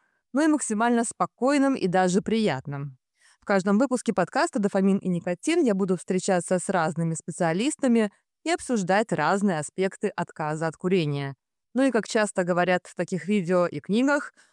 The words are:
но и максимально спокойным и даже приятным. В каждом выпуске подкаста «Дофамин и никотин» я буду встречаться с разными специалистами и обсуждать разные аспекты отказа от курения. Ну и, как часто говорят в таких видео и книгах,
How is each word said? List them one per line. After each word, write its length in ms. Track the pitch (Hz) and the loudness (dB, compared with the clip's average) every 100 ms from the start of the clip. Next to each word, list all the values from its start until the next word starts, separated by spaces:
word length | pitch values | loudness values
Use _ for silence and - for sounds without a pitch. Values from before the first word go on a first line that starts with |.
| _ _ _ | _ _ _
но 80 | 262 | 0
и 60 | 311 | 2
максимально 580 | 302 - 214 240 240 233 | 2 -2 -2 0 0 0
спокойным 680 | - 175 - 254 285 269 269 | -4 -6 -2 0 2 2 0
и 120 | 185 | 0
даже 340 | 185 185 175 | 2 2 2
приятным. 760 | - 226 208 135 139 143 143 131 _ _ _ _ | 0 0 0 -2 -6 -10 -10 -14 _ _ _ _
В 60 | - | -2
каждом 320 | 196 185 202 | 0 2 2
выпуске 360 | 269 254 - | 2 0 -2
подкаста 440 | 190 170 269 339 254 | -2 0 0 0 0
«Дофамин 400 | 202 196 196 196 | 0 2 2 2
и 120 | 185 | 0
никотин» 540 | 175 180 180 - 339 | -4 -4 -4 0 2
я 100 | 262 | 2
буду 240 | 190 190 180 | 2 0 -2
встречаться 640 | - 185 - 180 - 185 | -2 -2 0 0 0 -2
с 100 | - | 0
разными 440 | 185 160 156 165 | 0 0 -2 -4
специалистами 960 | 160 - - 170 170 262 - 262 233 208 _ _ _ 311 | -4 -8 -2 0 0 -2 -2 2 2 0 _ _ _ -4
и 40 | |
обсуждать 600 | 349 - 233 180 196 233 | -4 -2 -2 2 2 0
разные 480 | 160 151 196 202 156 | 0 0 2 0 -2
аспекты 480 | 143 - 190 - 208 - | -4 -4 -4 -2 -6 -6
отказа 520 | 170 - 156 156 160 | -8 -6 -6 -4 -4
от 100 | - | -4
курения. 580 | 180 190 151 143 139 135 _ _ _ | 0 0 0 -2 -6 -10 _ _ _
Ну 100 | 240 | 0
и, 80 | 269 | 2
как 160 | 233 - | 2 0
часто 380 | 220 208 - 180 | 0 0 0 0
говорят 380 | 175 180 180 - | 2 2 0 -2
в 100 | - | -8
таких 320 | 175 175 160 | -4 -4 0
видео 380 | 208 170 185 175 | 0 2 2 0
и 160 | 147 | -2
книгах, 500 | - 208 269 294 - - _ | -2 0 2 0 -2 -16 _